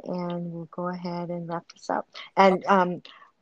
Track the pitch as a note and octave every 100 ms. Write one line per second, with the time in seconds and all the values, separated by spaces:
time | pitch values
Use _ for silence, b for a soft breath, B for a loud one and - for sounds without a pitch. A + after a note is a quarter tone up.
0 | - F3+ F3 F3 F3 E3+ E3 - F3+ F3+
1 | F3+ F3 E3+ F3 E3+ E3+ - - - -
2 | - B B - G3 F#3 - G3 F3+ F3
3 | - B B _